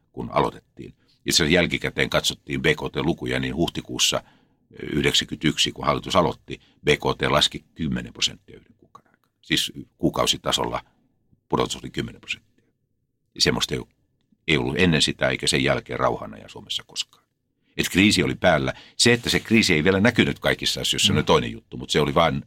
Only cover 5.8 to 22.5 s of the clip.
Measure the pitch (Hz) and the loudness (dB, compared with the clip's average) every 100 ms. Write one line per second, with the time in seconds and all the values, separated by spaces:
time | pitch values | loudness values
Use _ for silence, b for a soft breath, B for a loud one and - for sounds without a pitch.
5.8 | 65 71 - - 69 - - - b b | -2 -2 0 2 2 -2 -10 -16 b b
6.8 | - 71 67 67 67 69 - - - - | 0 0 0 -2 0 2 2 -2 -14 -8
7.8 | 78 62 58 - - 50 - - - _ | -4 -4 -8 -6 -6 -6 -20 -20 -20 _
8.8 | _ - _ _ _ _ - 80 - 71 | _ -20 _ _ _ _ -4 -2 -2 -8
9.8 | - _ 80 - 60 60 69 62 58 60 | -18 _ -2 0 0 -2 -2 -2 -2 -6
10.8 | - _ _ _ _ _ _ - 60 - | -10 _ _ _ _ _ _ -2 -2 -6
11.8 | 64 - - - - - _ _ _ _ | -10 -8 -8 -10 -12 -12 _ _ _ _
12.8 | _ _ _ _ _ - - 60 - 64 | _ _ _ _ _ -2 0 0 -2 -6
13.8 | 57 _ _ _ _ _ - 73 62 73 | -8 _ _ _ _ _ 0 0 2 2
14.8 | 92 76 - - 65 64 69 69 67 64 | 2 4 0 0 0 0 0 0 2 0
15.8 | - 60 64 58 55 53 50 57 - - | -4 -4 -2 -2 -8 -16 -20 -16 -10 -10
16.8 | - - - _ _ _ _ _ _ - | -10 -12 -12 _ _ _ _ _ _ -6
17.8 | 78 87 104 95 67 64 92 78 65 - | -2 4 4 4 0 2 2 4 2 -6
18.8 | B B 120 120 85 87 - 110 92 78 | B B 4 4 2 -2 2 2 4 2
19.8 | 82 95 113 110 76 - 71 65 67 64 | 4 4 4 2 0 0 -2 -2 -4 -4
20.8 | 60 67 - 76 73 80 60 57 - 62 | -4 0 2 2 4 2 2 -8 -14 -14
21.8 | 62 80 71 73 80 67 - | -4 0 2 2 2 0 -4